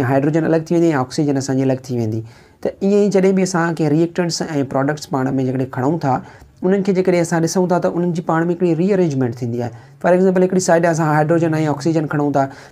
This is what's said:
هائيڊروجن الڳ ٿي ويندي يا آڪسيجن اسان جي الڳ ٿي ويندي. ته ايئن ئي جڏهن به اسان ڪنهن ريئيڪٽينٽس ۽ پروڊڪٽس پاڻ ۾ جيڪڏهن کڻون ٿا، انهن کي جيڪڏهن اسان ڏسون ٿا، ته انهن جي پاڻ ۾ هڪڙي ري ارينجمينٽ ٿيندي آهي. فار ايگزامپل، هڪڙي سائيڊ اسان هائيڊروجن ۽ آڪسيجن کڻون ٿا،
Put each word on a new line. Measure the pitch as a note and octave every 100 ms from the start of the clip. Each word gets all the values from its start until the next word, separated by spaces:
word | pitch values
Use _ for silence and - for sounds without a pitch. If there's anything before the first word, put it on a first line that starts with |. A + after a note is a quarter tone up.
هائيڊروجن | C3 C#3 D3+ E3
الڳ | D#3+ E3 D#3+
ٿي | E3+
ويندي | E3+
يا | C#3+
آڪسيجن | B2+ - D3 C#3
اسان | C3 C3
جي |
الڳ | C3+ C3
ٿي | C3 B2
ويندي. | A2+ A2 A2 - - -
ته | - -
ايئن | G3 G3+
ئي | G3+
جڏهن | F#3+ F#3+ F#3+
به |
اسان | F#3 F3 E3+ D#3+
ڪنهن | D#3
ريئيڪٽينٽس ۽ | D3+ E3+ E3+ F3 D#3+ E3 D3 C3
پروڊڪٽس | C3+ C#3 D3 -
پاڻ ۾ | C#3 C3 C3+ C3
جيڪڏهن | C3 B2+
کڻون | - C3 E3
ٿا، | C3+ A#2+ - - - -
انهن | F#3 G3
کي | F#3+
جيڪڏهن | F#3 F#3 F3
اسان | E3 E3+
ڏسون | E3 F#3+ F3+
ٿا، | F3+
ته | F3+
انهن | E3+ F3
جي | E3
پاڻ ۾ | D#3+ E3 E3+
هڪڙي | E3+ F3+ D#3
ري | F#3
ارينجمينٽ | F#3+ F3 C3+ B2 A#2
ٿيندي | B2 A#2+
آهي. | A#2+ - - -
فار | F3+
ايگزامپل، | F3+ F#3+ F#3
هڪڙي | F#3 F#3+
سائيڊ | F#3 E3+ E3+
اسان | D#3+ D#3
هائيڊروجن ۽ | D3+ D#3 E3+ E3 D#3 D#3
آڪسيجن | C#3 E3 D#3+ D3+
کڻون | D3 D3
ٿا، | C#3+ C3+ - -